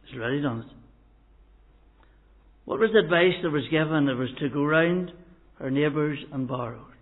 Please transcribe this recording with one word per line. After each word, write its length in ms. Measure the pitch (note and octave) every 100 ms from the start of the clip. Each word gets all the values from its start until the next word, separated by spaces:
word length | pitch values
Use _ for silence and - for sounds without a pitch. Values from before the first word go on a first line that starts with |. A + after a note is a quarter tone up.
| -
He's 120 | C3
already 220 | A#2 C#3+
done 200 | C#3+ A2+
it. 120 | A2+ - - _ _ _ _ _ _ _ _ _ _ _ _ _ _ _ _ _
What 160 | - -
was 100 | A3
the 60 | G#3+
advice 360 | E3 E3+ F3+ E3
that 80 | E3+
was 120 | D3 A#2+
given? 380 | D#3 D#3 D#3 C#3+
It 80 | B2
was 140 | B2+ -
to 100 | D3
go 140 | C#3+
round 480 | D3 D#3+ E3+ F3+ F3+ - - - _ -
our 120 | C3
neighbours 480 | C#3 D3 D3 D3+ C#3 -
and 140 | C3+ B2+
borrow. 380 | B2+ A#2 A#2 - -